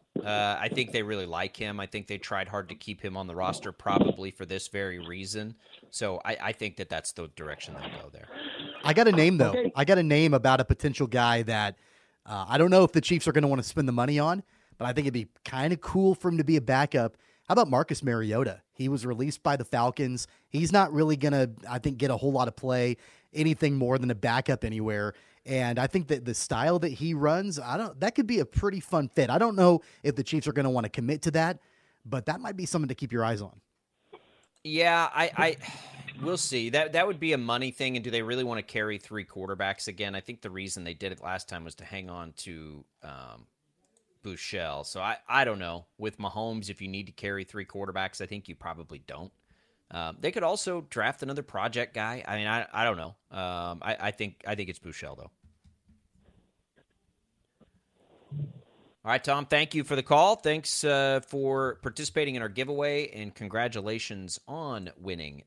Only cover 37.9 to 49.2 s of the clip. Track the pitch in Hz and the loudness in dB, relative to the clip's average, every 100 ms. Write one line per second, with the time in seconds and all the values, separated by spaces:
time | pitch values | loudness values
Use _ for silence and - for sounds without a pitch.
37.9 | 123 113 117 113 127 123 113 - 117 107 | -2 -2 -2 -2 -2 -2 -6 -6 -4 -4
38.9 | 101 - 107 95 95 95 95 98 98 - | -4 -8 -10 -10 -10 -8 -4 -4 -4 -8
39.9 | 95 101 98 - 117 104 95 95 92 85 | -6 -6 -6 -10 -14 -12 -10 -8 -8 -10
40.9 | 82 95 92 87 92 - 87 82 - 90 | -8 -8 -8 -8 -8 -8 -12 -12 -16 -14
41.9 | 98 92 87 82 - 95 82 78 73 - | -14 -12 -12 -14 -14 -14 -14 -14 -18 -20
42.9 | _ 76 67 64 57 57 _ _ _ _ | _ -18 -18 -18 -20 -20 _ _ _ _
43.9 | _ _ _ 104 87 - 98 80 71 73 | _ _ _ -14 -12 -10 -6 -6 -6 -10
44.9 | 95 98 - - 131 127 101 87 85 - | -6 -6 -6 -2 0 2 -2 -6 -8 -12
45.9 | - 107 104 101 107 113 110 98 98 95 | -8 -8 -6 -8 -6 -6 -6 -8 -10 -10
46.9 | 98 92 - 101 98 95 104 92 98 98 | -10 -10 -10 -8 -6 -8 -12 -12 -10 -8
47.9 | 92 95 - 95 104 92 82 - 82 80 | -6 -6 -6 -10 -12 -14 -14 -12 -12 -14
48.9 | 73 - 69 | -18 -16 -16